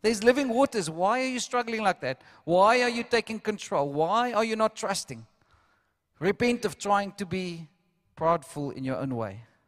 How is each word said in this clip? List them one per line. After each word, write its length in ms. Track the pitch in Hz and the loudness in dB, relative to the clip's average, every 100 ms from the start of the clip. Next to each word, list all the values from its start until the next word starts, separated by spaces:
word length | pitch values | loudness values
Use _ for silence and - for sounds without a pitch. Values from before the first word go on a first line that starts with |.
There's 220 | 208 226 | 0 2
living 280 | 220 254 277 | 4 4 2
waters. 400 | 233 269 226 160 | 2 2 0 -4
Why 300 | 160 185 247 | -2 0 0
are 120 | 262 254 | -2 -4
you 40 | |
struggling 420 | - 247 233 220 | -4 -4 -2 0
like 200 | 208 175 | 0 0
that? 180 | 127 131 - - | -4 -6 -10 -16
Why 380 | - 175 202 247 | 0 4 6 6
are 80 | 247 | 2
you 140 | 240 | -2
taking 360 | 233 233 214 220 | 0 -2 -2 -8
control? 500 | - 208 - 180 143 | -6 -6 -4 -2 0
Why 440 | 143 160 214 247 | 0 2 2 2
are 100 | 220 | 0
you 100 | 226 | 0
not 220 | 220 220 220 | 0 0 -2
trusting? 500 | 208 196 - 117 113 _ _ _ _ _ _ _ _ _ | -4 -4 -6 -14 -16 _ _ _ _ _ _ _ _ _
Repent 480 | 165 202 240 240 202 | -2 2 2 2 -2
of 120 | - | -4
trying 340 | 202 202 202 | 0 0 0
to 120 | - | -8
be 440 | 196 185 180 170 160 _ _ _ _ | -6 -4 -4 -8 -14 _ _ _ _
prideful 560 | - 160 170 - - 143 | -2 0 0 -2 -6 -6
in 140 | - | -4
your 120 | 131 123 | -4 -4
own 200 | 135 123 | -2 -2
way. 280 | 110 98 120 _ | -4 -8 -18 _